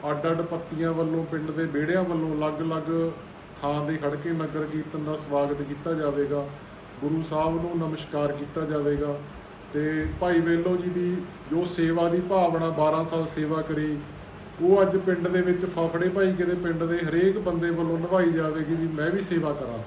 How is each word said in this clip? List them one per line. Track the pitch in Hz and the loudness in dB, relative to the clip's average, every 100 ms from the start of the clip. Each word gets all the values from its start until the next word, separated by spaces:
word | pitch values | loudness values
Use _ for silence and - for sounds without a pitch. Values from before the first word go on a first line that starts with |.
| 147 | -4
ਅੱਡ-ਅੱਡ | 147 165 165 | -2 0 0
ਪੱਤੀਆਂ | 170 170 - 156 165 | -2 -4 -6 -2 0
ਵੱਲੋਂ, | 165 160 165 | 2 0 0
ਪਿੰਡ | 160 160 156 | -2 -4 -4
ਦੇ | 151 | -2
ਵਿਹੜਿਆਂ | 165 143 156 185 | -2 0 2 2
ਵੱਲੋਂ, | 180 165 160 | 2 0 0
ਅਲੱਗ-ਅਲੱਗ | 151 151 151 160 156 156 165 165 156 - - - - | 0 -2 -2 -2 -2 -2 0 0 -4 -14 -18 -18 -6
ਥਾਂ | 143 147 147 | -2 -2 -2
'ਤੇ | 160 | -2
ਖੜ੍ਹ | 147 147 | -2 -2
ਕੇ | 156 | -2
ਨਗਰ | 165 151 151 151 | -2 -2 -4 -4
ਕੀਰਤਨ | 156 151 156 | -4 -6 -6
ਦਾ | 151 151 | -4 -6
ਸਵਾਗਤ | - 143 143 143 | -2 0 2 -2
ਕੀਤਾ | 139 139 170 | -4 -6 -4
ਜਾਵੇਗਾ, | 160 147 143 139 143 143 - - - - - | 0 0 0 0 -2 -4 -10 -16 -18 -18 -6
ਗੁਰੂ | 143 160 | -2 -2
ਸਾਹਿਬ | 160 156 160 165 | 0 0 0 0
ਨੂੰ | 170 170 | -2 -2
ਨਮਸਕਾਰ | 160 156 - 151 147 | -2 -4 -4 -2 0
ਕੀਤਾ | 147 143 165 | -2 -6 -4
ਜਾਵੇਗਾ। | 151 151 143 143 147 143 143 - - - - | -2 0 0 0 0 -4 -8 -14 -16 -18 -6
ਤੇ | 147 151 156 151 - | -2 0 0 -2 0
ਭਾਈ | 180 170 | 2 4
ਵੇਲੋ | 165 170 170 180 | 4 2 2 0
ਜੀ | 180 | 0
ਦੀ | 180 175 180 - - - | 0 0 -2 -4 -12 -2
ਜੋ | 160 | 0
ਸੇਵਾ | 175 - 165 165 170 | 0 2 2 4 4
ਦੀ | 180 | 2
ਭਾਵਨਾ, | 180 190 175 165 165 | 2 4 4 2 0
ਬਾਰਾਂ | 156 151 160 | 2 4 4
ਸਾਲ | 160 165 156 | 0 -2 -2
ਸੇਵਾ | - 151 156 | -2 0 0
ਕਰੀ, | 156 151 151 147 - - - - - - | 0 -2 -2 -4 -8 -14 -16 -16 -16 0
ਉਹ | 175 196 | 6 8
ਅੱਜ | 190 185 | 8 4
ਪਿੰਡ | 185 175 175 | 2 2 2
ਦੇ | 180 | 2
ਵਿੱਚ | 180 180 | 4 2
ਫਫੜੇ | 180 165 165 165 180 | 0 0 0 2 0
ਭਾਈ | 185 190 | 4 2
ਕੇ | 175 | 4
ਦੇ | 175 | 0
ਪਿੰਡ | 175 175 160 | 0 0 0
ਦੇ | 165 170 | 0 0
ਹਰੇਕ | 165 165 190 190 | 2 4 4 4
ਬੰਦੇ | 185 170 170 | 0 0 0
ਵੱਲੋਂ | 165 165 165 | 0 0 0
ਨਿਭਾਈ | 170 185 175 | 2 4 4
ਜਾਵੇਗੀ | 160 156 156 147 | 4 0 -2 -2
ਵੀ | 165 165 | 0 0
ਮੈਂ | 151 160 | 0 0
ਵੀ | 190 | -2
ਸੇਵਾ | - 175 151 | 0 0 0
ਕਰਾਂ | 143 123 117 | -2 -6 -8